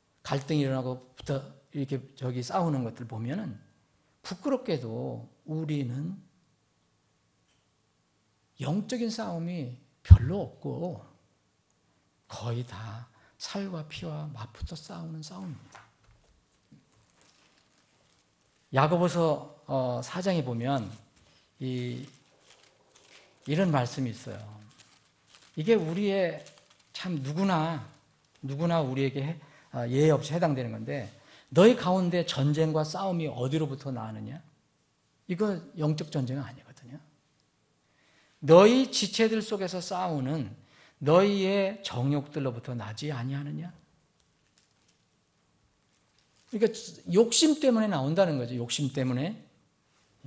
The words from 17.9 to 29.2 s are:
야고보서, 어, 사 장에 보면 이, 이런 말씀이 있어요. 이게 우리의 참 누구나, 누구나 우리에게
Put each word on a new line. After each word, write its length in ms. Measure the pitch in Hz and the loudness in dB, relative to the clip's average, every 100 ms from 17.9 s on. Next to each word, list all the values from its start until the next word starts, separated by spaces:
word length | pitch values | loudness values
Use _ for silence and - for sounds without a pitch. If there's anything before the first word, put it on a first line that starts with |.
| _ _ _ _ _ _ _ - | _ _ _ _ _ _ _ -2
야고보서, 880 | 131 151 175 175 175 160 139 - - - | 2 4 4 2 2 2 2 -4 -16 -4
어, 340 | 135 127 120 | -2 0 -4
사 180 | 123 185 | -6 -4
장에 240 | 190 175 | 0 0
보면 460 | 127 117 127 139 98 - - _ _ _ _ - | 0 -2 0 -2 -4 -12 -20 _ _ _ _ -10
이, 460 | 131 127 123 123 147 - _ _ - - - _ _ - - - - _ 135 | -6 -4 -6 -8 -12 -20 _ _ -20 -20 -20 _ _ -20 -20 -20 -20 _ -2
이런 240 | 151 185 | 2 4
말씀이 400 | 143 120 - 123 | 2 0 -2 -4
있어요. 260 | 104 131 107 107 107 107 - - - _ _ _ - - | -6 -12 -14 -14 -18 -20 -20 -20 -20 _ _ _ -20 -14
이게 200 | - 170 | -4 4
우리의 680 | 220 160 175 202 196 170 156 - - _ _ _ | 4 4 0 0 2 0 -2 -14 -20 _ _ _
참 240 | - 185 160 | -10 -6 -4
누구나, 640 | 131 156 196 170 156 147 - - _ _ _ - | -4 0 2 2 2 -2 -8 -20 _ _ _ -12
누구나 380 | 135 139 170 165 | -8 -2 0 2
우리에게 420 | 131 131 135 139 | 2 0 -2 -2